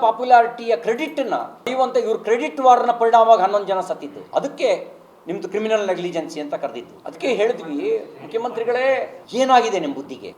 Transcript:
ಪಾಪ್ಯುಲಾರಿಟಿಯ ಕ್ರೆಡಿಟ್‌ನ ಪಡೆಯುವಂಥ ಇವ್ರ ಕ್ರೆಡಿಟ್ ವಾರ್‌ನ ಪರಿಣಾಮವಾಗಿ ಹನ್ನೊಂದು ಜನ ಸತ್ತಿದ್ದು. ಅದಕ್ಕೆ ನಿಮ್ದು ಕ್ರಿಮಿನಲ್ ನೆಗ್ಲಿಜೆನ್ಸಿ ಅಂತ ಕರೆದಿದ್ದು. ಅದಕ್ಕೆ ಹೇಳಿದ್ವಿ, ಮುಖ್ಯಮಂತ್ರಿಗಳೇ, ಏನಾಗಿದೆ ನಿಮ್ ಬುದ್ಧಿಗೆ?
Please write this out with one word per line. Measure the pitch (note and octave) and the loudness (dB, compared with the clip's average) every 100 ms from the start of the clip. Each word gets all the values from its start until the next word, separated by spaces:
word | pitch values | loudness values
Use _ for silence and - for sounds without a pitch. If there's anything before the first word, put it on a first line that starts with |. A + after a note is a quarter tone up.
ಪಾಪ್ಯುಲಾರಿಟಿಯ | A3+ A3+ B3 A#3+ A#3 A#3 A#3 A3 | 2 0 4 6 6 -2 -2 -2
ಕ್ರೆಡಿಟ್‌ನ | G#3+ A#3+ D4+ D4 A#3+ | 0 -4 -4 -4 -2
ಪಡೆಯುವಂಥ | C#3 A2+ - - B3+ B3 B3 | -4 -6 -10 -6 0 0 0
ಇವ್ರ | A3 A3 | 0 -2
ಕ್ರೆಡಿಟ್ | G#3+ A#3+ D4+ - | 0 0 0 2
ವಾರ್‌ನ | B3+ A#3+ A#3+ | 6 6 4
ಪರಿಣಾಮವಾಗಿ | A#3 A3+ A3+ A3+ G#3+ | 2 6 6 8 6
ಹನ್ನೊಂದು | F#3+ G#3 F#3+ | 4 0 0
ಜನ | F#3+ | -2
ಸತ್ತಿದ್ದು. | E3 D#3 C#3+ - - - | -2 -6 -10 -14 -6 -4
ಅದಕ್ಕೆ | F#3 - B3 E3 - - - - - | -4 -2 0 0 -2 -18 -20 -20 -8
ನಿಮ್ದು | G3 F#3 | -8 -6
ಕ್ರಿಮಿನಲ್ | G3+ A3 A3 G3 | -4 0 0 0
ನೆಗ್ಲಿಜೆನ್ಸಿ | F3 F3 E3 D3+ D3+ | -4 -4 -4 -6 -8
ಅಂತ | D3 | -8
ಕರೆದಿದ್ದು. | D#3+ C#3 B2 A#2+ - - | -6 -6 -10 -14 -16 -16
ಅದಕ್ಕೆ | - C#4 | -6 -2
ಹೇಳಿದ್ವಿ, | G#3 A3 B3 - C#4+ G4 - - - | 0 0 0 -6 -4 -2 -4 -6 -16
ಮುಖ್ಯಮಂತ್ರಿಗಳೇ, | - - E4 A#3 A3+ A#3+ C4+ B3+ - - - | -8 -6 -4 -6 -2 0 0 0 -2 -12 -8
ಏನಾಗಿದೆ | A3+ C4 B3+ A3+ G3 | -2 4 4 4 -2
ನಿಮ್ | D3+ | -4
ಬುದ್ಧಿಗೆ? | C3 C3+ C3 G2 | -8 -10 -14 -14